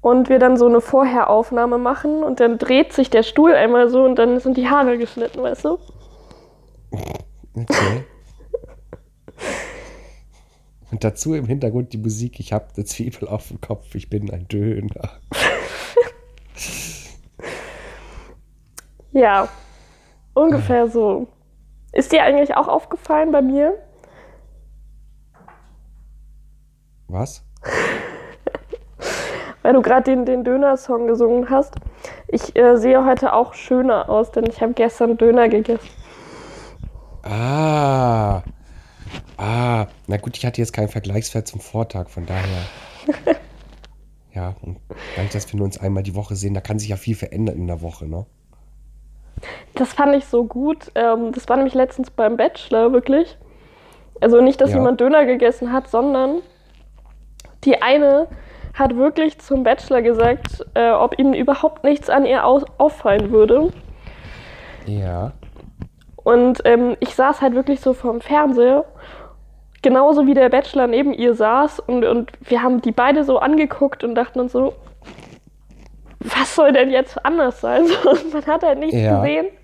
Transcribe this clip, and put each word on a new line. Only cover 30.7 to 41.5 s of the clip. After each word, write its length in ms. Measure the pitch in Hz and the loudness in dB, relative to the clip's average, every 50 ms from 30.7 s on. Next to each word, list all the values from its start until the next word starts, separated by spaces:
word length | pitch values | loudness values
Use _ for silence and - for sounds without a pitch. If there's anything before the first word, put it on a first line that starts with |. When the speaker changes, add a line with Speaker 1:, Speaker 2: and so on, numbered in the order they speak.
| 269 262 - - 247 233 240 | 0 0 -2 -4 -4 -2 0
Speaker 1:
gesungen 420 | 233 233 233 240 226 240 247 247 247 | -2 0 2 2 2 2 0 0 0
hast. 260 | 262 269 285 - - - - - - - - - - - - | 0 0 0 -2 -8 -14 -14 -14 -18 -16 -20 -20 -20 -18 -10
Ich, 280 | - - - - - - | -6 -6 -4 -6 -2 2
äh, 180 | - 247 240 247 | 4 6 6 6
sehe 280 | 233 214 254 262 262 262 | 6 4 4 4 4 4
heute 260 | 269 254 247 269 247 - | 2 2 2 0 0 0
auch 200 | 220 247 - - | 0 0 -2 -6
schöner 560 | - - - 254 254 262 262 226 185 - - | -20 -4 -2 0 0 2 2 0 0 -2 0
aus, 220 | - 214 233 - | 0 0 0 0
denn 140 | - 240 226 226 | -2 -2 -2 -2
ich 120 | 233 - | -4 -4
hab 140 | 226 226 247 | -4 -4 0
gestern 420 | - 226 233 233 - 240 233 233 | 0 0 -2 0 0 0 0 2
Döner 300 | 233 226 233 233 247 233 | 4 4 4 6 6 4
gegessen. 400 | 226 208 208 220 - 233 226 - - - - - - - - - - - - - - - - - - - - - - - - - - - - - | 4 2 0 0 -2 -4 -4 -6 -16 -20 -20 -20 -20 -20 -20 -20 -20 -20 -20 -20 -20 -20 -20 -20 -20 -20 -18 -18 -18 -18 -20 -20 -20 -20 -16 -10
Speaker 2:
Ah. 1200 | 95 101 110 117 127 139 151 156 156 151 151 143 139 135 131 127 123 117 110 107 101 101 92 - - - - - - - - - - - - - - - - - - - | -8 -6 -4 -4 -2 -2 0 0 0 0 2 2 2 2 2 2 2 2 0 0 0 -2 -2 -4 -10 -18 -18 -20 -20 -20 -20 -20 -20 -20 -20 -20 -16 -16 -16 -16 -16 -14
Ah. 500 | - - 104 117 120 123 123 120 113 104 - - - - | -10 -6 -4 -2 -2 0 0 0 -2 -2 -4 -8 -20 -8
Na 100 | - 98 | -6 -6
gut, 200 | 104 - 123 - | -6 -6 -8 -10
ich 80 | - - | -6 -6
hatte 160 | 123 120 - | -6 -4 -4
jetzt 120 | 117 - - | -6 -4 -2
keinen 160 | - 107 104 | -4 -4 -4
Vergleichswert 580 | - 113 104 98 98 113 113 - - 113 107 | -4 -8 -8 -4 -6 -6 -6 -4 -8 -8 -8
zum 140 | - | -8